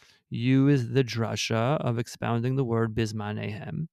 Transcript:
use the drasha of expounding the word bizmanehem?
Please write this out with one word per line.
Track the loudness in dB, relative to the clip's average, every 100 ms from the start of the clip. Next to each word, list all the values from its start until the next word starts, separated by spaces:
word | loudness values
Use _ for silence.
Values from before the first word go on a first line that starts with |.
| _ _ _
use | -2 2 4 6 4 2
the | 0
drasha | 0 0 -2 -2 -2 0 2 0
of | 0 -2
expounding | -4 -6 -2 0 0 0
the |
word | 0 0 0
bizmanehem? | 0 -2 -2 -6 -6 -6 -8 -8 -8 -8